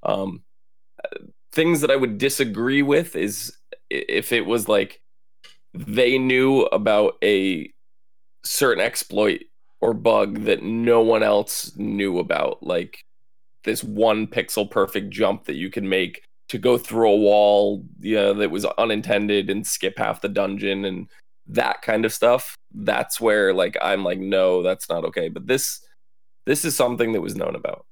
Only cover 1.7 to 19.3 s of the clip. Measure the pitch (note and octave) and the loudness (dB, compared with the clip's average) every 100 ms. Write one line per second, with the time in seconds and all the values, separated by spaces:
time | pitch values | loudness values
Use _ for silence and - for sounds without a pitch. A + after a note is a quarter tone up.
1.7 | E3 D3 C#3 C3 G#2 C3+ C3+ B2+ G#2 A#2+ | 2 2 2 2 0 -2 0 -2 -2 0
2.7 | C#3 C#3 C#3+ E3 - F#2+ G#2 - - - | 2 4 2 0 -4 -4 -4 -12 -16 -20
3.7 | - - - - E2+ - A#2+ F#2+ A#2 G#2 | -20 -8 -8 -2 -4 0 -2 0 -2 2
4.7 | G#2 G2+ - - - - - - - - | 0 0 -8 -20 -20 -20 -20 -20 -20 -18
5.7 | F3 D#3+ G#2 B2 C3 C3 B2+ C3 C3+ G#2+ | -14 -6 2 2 2 2 2 4 4 2
6.7 | - G#2+ G#2 G#2+ - G2+ G2+ F#2+ F2 D2 | 2 2 4 2 2 2 2 0 -4 -8
7.7 | - - - - - - - - - C3+ | -16 -20 -20 -20 -20 -20 -16 -8 -2 0
8.7 | A2+ G#2+ - - G2+ G#2 - - - - | 2 0 -2 -6 0 0 0 -8 -20 -20
9.7 | - - A2 A#2 A2 G2+ G#2+ G#2+ G2+ F#2+ | -4 -2 0 2 2 2 -2 0 0 0
10.7 | A2+ A#2 A#2+ A2+ A2+ G#2+ G#2 G2+ - - | -2 4 4 6 4 4 2 0 -6 -10
11.7 | G2 G#2+ G2+ G2 F2 E2+ D#2+ D2 - - | -8 -6 -2 0 -2 -2 0 -2 -4 -4
12.7 | F2 E2+ - - - - - - - - | -4 -4 -14 -20 -20 -20 -20 -20 -10 -4
13.7 | A2 - G#2 A2 G#2+ A2 - - - G2+ | -4 -4 0 2 2 0 -4 -4 -2 -2
14.7 | - F#2+ G#2 G2+ F#2+ - G2+ - C#2 F#2 | 0 0 -2 -6 -2 0 0 -6 -8 -6
15.7 | A2+ G2 F#2+ F2 - - - - A#2+ B2+ | -6 -2 0 -2 -6 -20 -20 -12 -2 2
16.7 | A#2+ - A2+ A2+ G#2 G#2 G#2 G#2 G2+ G#2 | 2 0 2 4 6 6 6 6 6 2
17.7 | G2+ - - G2+ G#2+ G2+ G2+ G2+ F2+ G#2 | -2 -10 -12 -2 2 2 2 0 0 -4
18.7 | - A2+ G#2+ G2 G#2 G#2 | 0 0 0 -2 -2 0